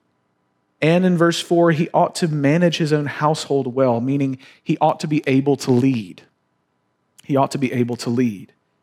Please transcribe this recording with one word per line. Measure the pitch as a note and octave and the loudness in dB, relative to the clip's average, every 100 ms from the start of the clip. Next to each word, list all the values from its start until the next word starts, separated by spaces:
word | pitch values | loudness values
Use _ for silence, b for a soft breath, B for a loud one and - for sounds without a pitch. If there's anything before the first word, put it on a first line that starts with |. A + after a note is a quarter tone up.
| _ _ _ _ _ _ _ - | _ _ _ _ _ _ _ -2
and | D3+ F3 F#3 | 0 2 2
in | E3+ | 2
verse | E3+ E3 | 2 0
four, | - E3+ E3+ | -2 2 4
he | D3+ - | 2 0
ought | - E3+ - | 0 0 0
to | E3+ | -4
manage | D3+ C#3 E3 F3 - | 0 2 2 2 0
his | D#3 | -2
own | D3+ C#3+ | 0 -2
household | - D3+ D#3 - C#3 B2+ | -2 -2 -2 -2 -2 -2
well, | B2 C3 A2+ | 0 0 0
meaning | B2+ C#3+ C3+ C3 B B | 0 -2 -2 -6 B B
he | - D#3 | -6 0
ought | D#3 - | 0 -2
to | D#3+ | -2
be | D3+ - | -2 0
able | C3+ C#3 C3+ | 0 2 -2
to | - | 2
lead. | B2 C3+ B2 F#2 - _ _ _ _ _ _ _ _ _ _ | 2 2 -2 -6 -18 _ _ _ _ _ _ _ _ _ _
He | - C3+ | -4 0
ought | C3+ | 0
to | C#3+ | -2
be | C3+ | -4
able | B2 A#2+ A#2 | -2 -4 -4
to | B2+ | -4
lead. | A#2+ B2 F#2+ - _ _ _ | -2 -2 -4 -16 _ _ _